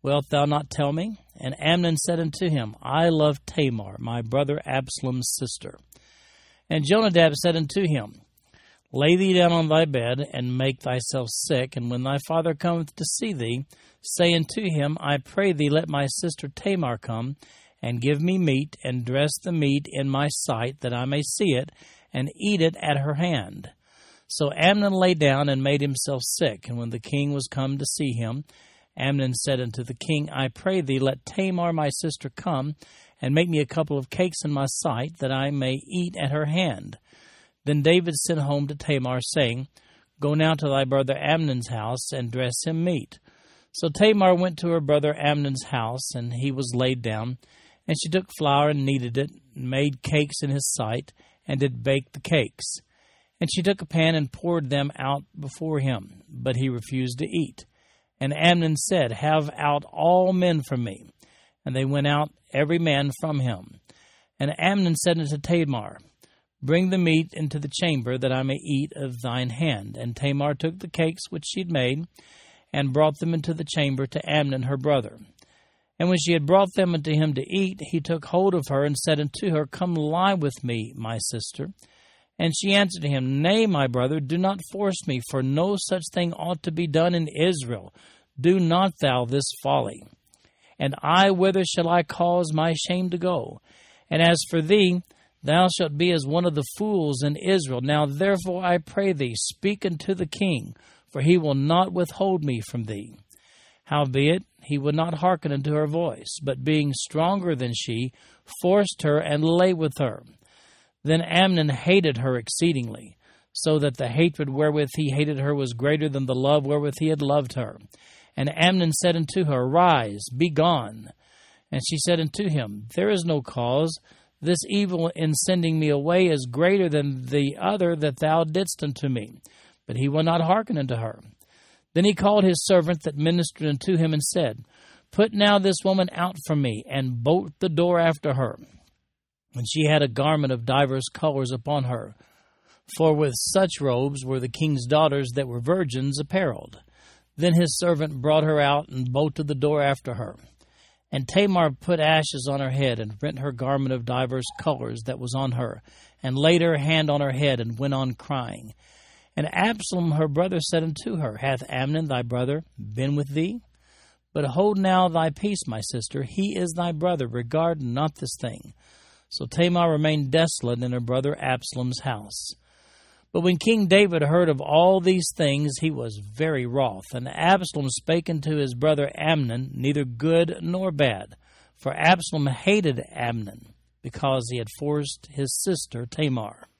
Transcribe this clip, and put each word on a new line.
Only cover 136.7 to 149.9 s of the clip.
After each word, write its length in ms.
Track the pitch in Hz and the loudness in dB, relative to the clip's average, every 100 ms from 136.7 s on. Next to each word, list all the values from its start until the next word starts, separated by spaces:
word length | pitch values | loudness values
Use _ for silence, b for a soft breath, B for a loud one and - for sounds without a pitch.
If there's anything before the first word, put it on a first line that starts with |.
| 107 - | -2 -6
and 340 | 135 131 120 | -4 -4 -2
bolt 300 | 120 170 190 - | 2 2 0 -4
the 100 | 185 | -2
door 320 | 151 175 175 | 2 2 4
after 320 | 165 151 151 | 4 2 -2
her." 260 | 135 123 - - - _ _ _ _ _ _ _ | 0 -2 -4 -18 -20 _ _ _ _ _ _ _
And 120 | 127 113 | -8 -4
she 140 | 160 | 0
had 180 | 151 151 | 4 4
a 60 | 139 | 2
garment 460 | 113 143 156 139 | 0 0 2 0
of 100 | 123 | -2
divers 400 | 117 135 139 135 127 | 0 2 2 0 -6
colors 400 | - 156 135 127 | -2 -2 0 -4
upon 320 | 127 127 147 | -6 -2 -2
her, 320 | 127 120 107 - b b b b b b _ - | -2 -6 -8 -16 b b b b b b _ 2
for 180 | 160 | 4
with 200 | 151 147 | 4 2
such 380 | 120 - 190 190 - | 0 0 2 0 0
robes 460 | 139 123 139 139 | 0 0 0 -4
were 160 | 131 131 | -4 -4
the 80 | 123 | -4
king's 380 | - 156 139 120 | -4 -2 -2 2
daughters 460 | 151 156 139 131 | 4 4 2 -2
that 120 | 123 131 | -2 -4
were 140 | 120 | -4
virgins 580 | 120 185 160 123 139 139 | 0 0 0 -2 -2 -4
apparelled. 640 | 151 190 170 - - - _ b b b b - | -2 0 0 -4 -10 -20 _ b b b b 0
Then 180 | 170 | 4
his 240 | 165 170 - | 4 2 2
servant 420 | 175 160 151 139 | 0 0 -2 -2
brought 240 | 143 156 | 4 4
her 160 | 156 151 | 4 4
out, 280 | 143 143 156 | 4 2 0
and 240 | - 123 | -4 -2
bolted 340 | 131 151 143 147 | 0 0 0 -4
the 80 | |
door 280 | 143 147 151 | 0 2 2
after 320 | 139 | 2